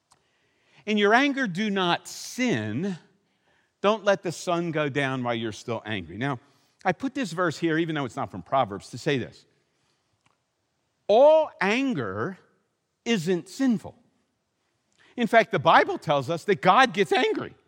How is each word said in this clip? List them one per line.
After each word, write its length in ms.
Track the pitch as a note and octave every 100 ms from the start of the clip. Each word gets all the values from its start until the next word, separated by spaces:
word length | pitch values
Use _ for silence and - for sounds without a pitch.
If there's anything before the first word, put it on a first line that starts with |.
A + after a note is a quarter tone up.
| _ _ _ _ _ _ _ _ G3+
"In 120 | G#3
your 140 | G3+
anger 360 | A#3 C#4+ B3+ A#3
do 220 | E3 A3
not 360 | G3 F3+ D#3+ -
sin. 880 | - - - B3 B2 G#2+ G#2 G3 E3 _ _ _ _ _ _ _ _
Don't 240 | G3 A3
let 180 | G3+ G3
the 80 | F3
sun 400 | - F3+ E3+ E3+
go 180 | D3+ D3
down 360 | C#3+ C3+ C3
while 100 | A#2+
you're 160 | A#2 A2+
still 320 | G2+ - A2
angry." 320 | G#2+ G#2 D#2+ G2
Now, 220 | C#3 B2+ _ _ _ _
I 80 | F#3+
put 220 | - C4+
this 180 | C#4+ G3
verse 260 | E3 F3 -
here, 180 | E3 D#3
even 200 | E3 D#3
though 80 |
it's 100 | B2+
not 160 | C3+ A2
from 120 | G2+
Proverbs, 480 | - C3+ G2+ F#2+ -
to 80 | B2+
say 200 | D#3+ C3+
this. 260 | D#2+ - _ _ _ _ _ _ _ _ _ _ _ _ _ _ _ _ -
All 420 | A3 D4 D#4 D4+ -
anger 800 | F#3+ A#3+ C4+ E3 G#2 G2+ E3 F#3 _ _ _ _ _ _
isn't 440 | A#3 A3 E3 F3 -
sinful. 480 | - C4+ G#3 - - _ _ _ _ _ _ _ _ _ _ _ -
In 100 | A#3
fact, 240 | A#3 G3+
the 80 | F3
Bible 400 | E3 A#3+ F4 F4+
tells 320 | D#3 C#3+ B2+
us 140 | E3+
that 180 | - F#3+
God 300 | F#3 A3 C4
gets 180 | G3 F#3
angry. 440 | F#4+ A4 - - -